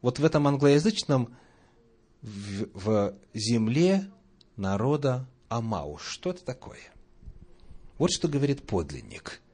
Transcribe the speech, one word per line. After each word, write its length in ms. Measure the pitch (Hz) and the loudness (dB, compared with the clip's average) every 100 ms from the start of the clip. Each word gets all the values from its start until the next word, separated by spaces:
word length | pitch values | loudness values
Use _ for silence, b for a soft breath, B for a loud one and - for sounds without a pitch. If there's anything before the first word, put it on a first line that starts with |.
вот 160 | 123 123 | 0 2
в 60 | |
этом 220 | 151 156 143 | 4 4 2
англоязычном, 880 | 139 143 143 175 220 - 139 120 b b b b b _ _ _ _ | 4 6 6 4 0 2 2 2 b b b b b _ _ _ _
в, 500 | 107 101 101 98 107 | -14 -12 -8 -6 -8
в 400 | 98 98 107 101 98 _ | -6 0 2 2 -4 _
земле 800 | 110 107 117 110 127 180 196 196 - _ _ _ - | -8 0 2 2 4 4 2 0 -14 _ _ _ -6
народа 680 | 95 98 117 147 135 127 131 _ _ | -2 0 0 0 0 -2 -6 _ _
Амау. 500 | 117 113 101 73 73 | -6 -4 -4 -6 -10
Что 320 | - - 180 | -12 -8 -6
это 140 | 180 | -8
такое? 360 | - 127 - - - - - - - - - - - - - - | -10 -12 -14 -20 -20 -20 -20 -20 -20 -20 -20 -20 -20 -18 -18 -2
Вот 140 | 170 | -2
что 180 | - 165 | 0 -2
говорит 380 | 143 139 139 - | 0 0 -2 -2
подлинник. 760 | 98 71 69 55 - - - _ | -4 -4 -10 -14 -16 -16 -18 _